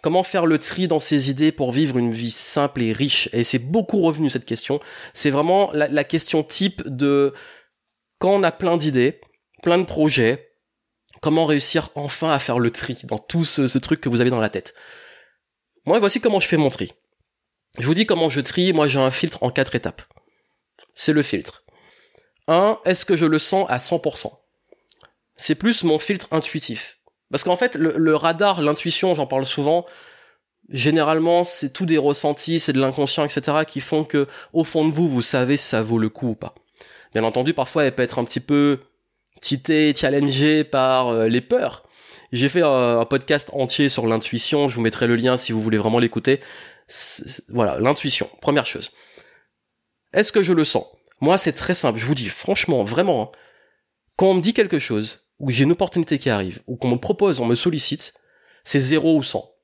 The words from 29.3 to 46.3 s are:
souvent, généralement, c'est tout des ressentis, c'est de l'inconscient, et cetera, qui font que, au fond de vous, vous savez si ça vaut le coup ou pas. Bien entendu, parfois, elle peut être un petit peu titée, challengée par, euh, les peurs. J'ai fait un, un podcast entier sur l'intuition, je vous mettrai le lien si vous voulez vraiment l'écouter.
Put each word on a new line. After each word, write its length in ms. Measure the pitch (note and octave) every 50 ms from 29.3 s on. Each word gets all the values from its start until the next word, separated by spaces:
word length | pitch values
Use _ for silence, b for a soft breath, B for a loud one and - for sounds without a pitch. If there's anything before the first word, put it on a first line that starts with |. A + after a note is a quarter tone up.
| C3+ C3+ C3+
souvent, 400 | C3 - - C#3 D3 D#3+ F3 F3 B B B B B B B B B B B B _ _ _ _ -
généralement, 760 | C#3+ C3 A#2 D3+ D3+ E3 D3+ D3+ D#3+ D#3+ D#3+ E3+ E3+ F3 F3+
c'est 280 | F3 - - - C#3
tout 140 | - - F#3+
des 120 | E3 D#3+ D3+
ressentis, 600 | C#3 D3 C#3+ - - D3 D3 - - - E3 D#3+
c'est 140 | - -
de 80 | C3+ C3
l'inconscient, 440 | C3+ C3 C3 C#3+ C#3+ C3+ - - D3+
et 40 | D3
cetera, 360 | - D3 C3 - C#3+ D#3 D#3
qui 160 | - - D3
font 240 | - - D#3+ D#3 D#3
que, 220 | D#3 - D3 C#3 C3+ B B B B
au 120 | - E3 D#3+
fond 200 | - - E3 D#3 D#3+
de 40 |
vous, 140 | D3+ D#3 F3
vous 160 | D#3+ C3+ B2
savez 340 | A#2 - - C3 B2 B2+ C#3+
si 100 | C#3+ -
ça 160 | - - A2+
vaut 160 | A2 G#2+ A#2 A2+
le 100 | A2 G#2+
coup 220 | - - - A#2+
ou 40 | A2
pas. 200 | _ - F2 _ _ _ _ B B B B B B B B
Bien 100 | _ A2
entendu, 320 | A2 A2+ - B2+ B2+ D3+ E3
parfois, 300 | - E3 - - E3 D3
elle 100 | C3 B2
peut 80 | -
être 160 | B2 A#2+ - C3
un 60 | A#2+
petit 160 | - - B2
peu 400 | - - D3 C#3+ C#3+ D3 C#3+ C3 - _ _ _ _ _ _ _ _ - _ _
titée, 540 | - - C#3+ C3 - - D#3 D3+ D3+ D3+ C#3+
challengée 680 | - - C3+ C#3+ C#3+ C#3 C#3+ C3 C3+ C#3+ D3+ D#3 D3+ D3+
par, 440 | - - C3+ C3 C3 C3 B2+ B2+ A#2+
euh, 200 | A#2 A2+ A2+ A2+
les 120 | A#2 B2
peurs. 480 | B2 _ A#3 B3+ - A#2+ - - _ B B B B B B B B B
J'ai 160 | - A#2+ B2+ C#3
fait 140 | - F3+
un, 360 | E3 D3+ C3+ B2+ B2 A#2+ A#2 A#2
un 60 | A#2
podcast 420 | - C#3 C#3 C3+ - D3+ C#3+ - -
entier 360 | - C#3 C3 A#2 - - D3 C#3
sur 180 | - - B2 A2+
l'intuition, 600 | A2+ A2+ A2 - - A#2 - - D#3 D3 C#3+ C3+
je 60 | A#2
vous 80 | A#2+
mettrai 240 | A2+ A2 A2 - B2+
le 80 | A#2 A#2+
lien 220 | A#2 A#2 B2+ B2+
si 160 | B2 - -
vous 100 | A2+ A2
voulez 160 | G#2+ A2+ A2 G#2+
vraiment 220 | G2+ A2 A2 A#2+
l'écouter. 400 | A#2+ A#2 - A2+ - -